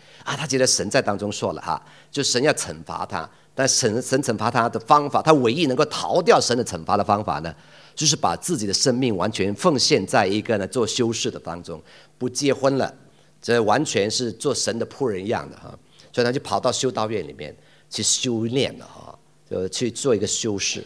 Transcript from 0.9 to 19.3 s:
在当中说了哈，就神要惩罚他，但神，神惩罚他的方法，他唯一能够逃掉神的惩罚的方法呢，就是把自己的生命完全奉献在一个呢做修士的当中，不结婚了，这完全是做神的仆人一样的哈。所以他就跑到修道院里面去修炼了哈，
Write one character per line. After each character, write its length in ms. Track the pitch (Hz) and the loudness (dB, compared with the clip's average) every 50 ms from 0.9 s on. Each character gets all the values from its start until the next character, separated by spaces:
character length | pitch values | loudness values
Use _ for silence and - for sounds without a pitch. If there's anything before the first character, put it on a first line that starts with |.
在 100 | - 135 | 2 2
当 160 | - 110 101 | 2 2 -2
中 140 | 98 104 104 | -2 -2 -4
说 220 | 101 - 120 95 | -4 -2 -4 -4
了 100 | 78 76 | -4 -4
哈， 180 | - 87 80 - - - - - - _ | -4 -4 -4 -6 -6 -16 -20 -20 -18 _
就 140 | - 143 131 | -4 -2 0
神 180 | - - 120 | 2 2 4
要 100 | 135 151 135 | 4 4 2
惩 200 | - - 98 78 80 | 2 -2 -8 -8 -12
罚 240 | 82 - 85 82 90 | -10 -10 -8 -8 -6
他， 240 | - 101 85 78 - - - _ _ - | -6 -6 -6 -6 -8 -14 -20 _ _ -4
但 140 | - 135 135 | 0 0 2
神， 340 | - - 131 110 104 127 | 2 2 2 0 0 0
神 180 | 123 - 135 135 | -2 0 0 0
惩 160 | 143 - 110 | 0 0 -2
罚 140 | 101 107 117 | 0 0 0
他 180 | 120 123 117 120 | 2 2 0 0
的 120 | - 107 | -2 -2
方 280 | - - 151 147 143 143 | 4 4 4 6 4 2
法， 140 | - 98 | 0 0
他 100 | - 160 160 | 2 4 4
唯 180 | 143 123 113 | 4 4 2
一 140 | 120 170 165 | 2 2 2
能 100 | 131 127 | 2 2
够 80 | 123 147 | 2 2
逃 360 | 147 - - - 82 117 175 | 0 0 -6 -4 0 0 2
掉 200 | 170 233 196 143 | 6 6 6 6
神 180 | - - 120 123 | 6 2 0 0
的 60 | 110 | 0
惩 200 | - 92 82 80 | -4 -4 -6 -2
罚 120 | 85 104 | 0 2
的 80 | 101 95 | 2 4
方 200 | - 101 104 104 | 2 2 0 0
法 140 | 92 76 73 | -2 -4 -4
呢， 160 | 82 80 73 - - - - - - - - | -6 -8 -10 -12 -18 -20 -20 -20 -20 -16 -6
就 100 | - 151 | -2 0
是 120 | 151 160 | 0 0
把 180 | - - 92 82 | 2 0 -2 -2
自 220 | - - - 175 | -2 -2 -2 -2
己 100 | 123 107 | -2 -2
的 80 | 98 95 | -2 0
生 180 | - - 135 120 | 0 2 2 2
命 200 | 123 135 120 104 | 2 2 0 0
完 140 | 85 92 110 | 0 0 -2
全 240 | 110 - 95 98 101 | 0 0 0 0 0
奉 240 | - - 180 147 120 | 2 2 2 4 4
献 260 | - - 151 113 95 | 2 2 2 2 2
在 220 | - - 120 104 | 2 2 2 2
一 160 | 92 101 107 | 4 0 -2
个 160 | 98 - 110 101 | 0 0 0 0
呢 80 | 95 | 0
做 180 | 90 - 127 110 | -2 0 -2 0
修 280 | - - - 120 113 | 0 0 0 0 0
士 180 | 113 - - 117 | 0 -2 -4 -4
的 80 | - 78 | -6 -8
当 240 | - 85 82 87 | -10 -10 -10 -10
中， 180 | 85 - 82 78 - - - - - - _ - | -10 -12 -14 -14 -14 -20 -20 -20 -20 -20 _ -6
不 100 | 123 123 | -6 -4
结 240 | - - 143 139 | -4 0 2 2
婚 240 | 123 104 127 135 139 | 2 4 2 2 2
了， 160 | 131 104 - - - - - _ _ _ _ _ _ | 2 -2 -2 -4 -12 -20 -20 _ _ _ _ _ _
这 220 | - 113 117 120 | -2 2 2 2
完 200 | 110 104 107 135 156 | 4 4 2 2 2
全 260 | - - 104 98 110 | 0 0 0 2 2
是 220 | 107 - 127 113 | 0 -2 -4 -4
做 200 | 95 - - 139 | -4 -4 -2 -2
神 240 | 117 - - 107 101 | -2 0 -2 -2 -2
的 80 | 117 107 | -4 -4
仆 220 | - - - 139 | -6 -4 -4 -2
人 180 | 117 101 90 95 | -2 -2 -4 -4
一 40 | 107 | -2
样 200 | 113 87 69 69 | -4 -4 -4 -8
的 80 | - | -16
哈。 160 | - - - - - _ _ _ - - - | -18 -18 -18 -20 -20 _ _ _ -20 -18 -6
所 80 | - 123 | -2 0
以 40 | 120 | 0
他 80 | 120 | 2
就 80 | 127 123 | 0 -2
跑 180 | - - 98 98 | -2 -2 -2 0
到 140 | - 127 | 2 0
修 180 | 120 - 135 127 | 0 0 -2 -2
道 180 | 110 120 110 110 | -2 -2 -2 -2
院 160 | 113 98 80 71 | -4 -6 -6 -8
里 40 | |
面 240 | 69 73 76 73 - - _ _ _ _ _ - | -12 -12 -14 -14 -14 -18 _ _ _ _ _ -10
去 140 | - - | -6 -4
修 420 | 107 - - - - 127 117 110 113 | -2 0 0 0 0 -2 0 0 -2
炼 300 | 117 123 139 113 - 87 | 0 0 0 0 0 -2
了 80 | 82 - | -8 -18
哈， 320 | - - - - - - - _ _ | -18 -20 -18 -18 -20 -20 -20 _ _